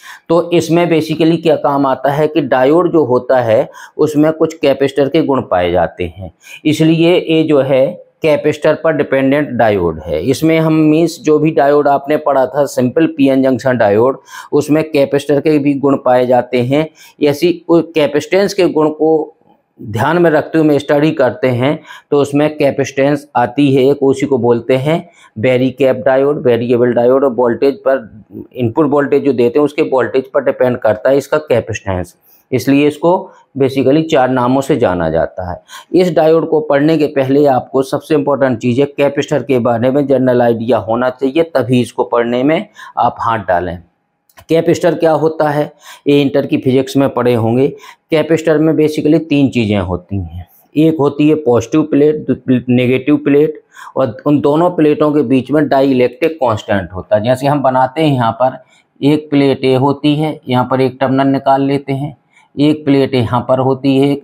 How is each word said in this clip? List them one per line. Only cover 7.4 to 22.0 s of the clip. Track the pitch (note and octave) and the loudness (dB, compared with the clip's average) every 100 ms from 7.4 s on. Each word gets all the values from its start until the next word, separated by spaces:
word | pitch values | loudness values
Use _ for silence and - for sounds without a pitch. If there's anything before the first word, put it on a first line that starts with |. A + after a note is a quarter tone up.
जो | D#3 D3 | 2 2
है | C3 C3+ C3+ - - _ | 2 2 0 -2 -16 _
कैपेसिटर | D#3+ D3 D3+ C#3+ D#3+ D3+ | -2 0 0 -2 -2 0
पर | E3 | 0
डिपेंडेंट | D3+ D3 C3+ C3+ C#3 D3 | -2 0 0 2 0 -2
डायोड | A#2+ A#2 G#2 F2 D#2 | 0 0 2 0 -4
है। | - D2+ | -6 -4
इसमें | G2 C3 D#3+ D#3+ | -2 0 0 2
हम | D#3+ D#3 | 2 2
मीन्स | D#3 D3+ E3+ - | 2 2 0 -2
जो | D3+ D3+ | 0 2
भी | D#3+ | 2
डायोड | D3+ C#3+ D3 D3 | 2 2 2 2
आपने | C#3 - D3+ | 0 0 -2
पढ़ा | D3+ C3+ B2+ | 0 0 0
था | C#3 C#3 | 0 -2
सिंपल | - B2 C#3 D#3+ | -2 -2 0 0
पीएन | - C3+ C3+ | 2 2 2
जंक्शन | C3 B2+ C3 B2 | 2 0 -2 0
डायोड, | G#2+ G#2 B2 C3+ - - - | 2 2 2 -2 -10 -20 -4
उसमें | C#3+ C#3+ D3+ | -4 0 -2
कैपेसिटर | D#3 C#3+ C#3 C#3+ - D3 | 0 -2 0 -2 0 0
के | D3+ D3+ | 2 0
भी | C#3 C#3 | 0 0
गुण | C#3 C3+ C3 | 0 0 0
पाए | B2 B2 | 0 2
जाते | B2 B2 B2+ | 0 0 -2
हैं। | A#2+ C#3 D#3 - - _ | 0 -2 -2 -8 -20 _
ऐसी | D3 C#3+ F3 - - | -2 0 0 -2 0
उ-, | E3 D#3+ | 0 2
कैपेसिटेंस | - D3 C#3+ D3 F#3+ G3 | -2 0 -2 -2 0 0
के | G3 E3+ | 0 0
गुण | D3 D#3 | 0 -2
को | D3+ D#3 D#3+ D3+ - _ _ _ _ | 0 0 0 -2 -12 _ _ _ _
ध्यान | - G#2 C3+ E3+ | -10 -4 0 2
में | E3+ | 2
रखते | D3+ - D#3+ | 2 0 0
हुए | D#3 C#3+ | 2 0
स्टडी | - D3 D#3 | 0 2 2
करते | - B2+ A#2+ C3 | 2 0 0 -2
हैं | A#2+ B2+ D#3 - - | 0 0 -2 -8 -20